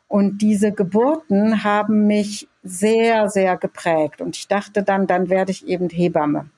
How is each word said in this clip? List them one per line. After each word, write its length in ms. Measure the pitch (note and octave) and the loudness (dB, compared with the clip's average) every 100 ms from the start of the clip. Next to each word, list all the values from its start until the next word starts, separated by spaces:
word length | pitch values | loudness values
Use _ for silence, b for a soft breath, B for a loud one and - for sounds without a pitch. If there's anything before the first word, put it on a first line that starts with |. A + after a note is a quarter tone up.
| - | -4
und 340 | G3+ G3+ G3+ | 0 0 0
diese 300 | G#3+ G#3 G#3 | 0 2 0
Geburten 920 | G#3 F#3 G#3+ B3+ D#4+ - G3 A3 G#3+ | 0 0 2 2 0 0 0 2 0
haben 420 | G#3 G#3 G#3+ G#3+ G#3 | 2 0 2 2 2
mich 420 | G#3 G#3 G#3 - _ | 2 -2 -6 -14 _
sehr, 680 | F#3+ F#3 G#3+ A3+ A3+ A3+ G#3 | -14 -2 0 2 2 2 0
sehr 260 | G3+ F#3 F3+ | 2 0 0
geprägt 640 | F#3+ - F3 D#3+ D3+ - | -4 -4 -2 0 0 -4
und 160 | E3+ - | -10 -10
ich 100 | - | -4
dachte 360 | G3 - G#3 | -4 -2 -4
dann, 240 | G3+ G3 F#3+ | 0 0 0
dann 240 | F3+ F3+ | 0 0
werde 200 | F#3+ F#3+ | 0 -2
ich 160 | F#3+ - | -4 -6
eben 220 | F3+ F3+ | -4 -4
Hebamme. 600 | E3 F3 D#3+ D3+ D3 D3 | 0 0 0 0 -2 -6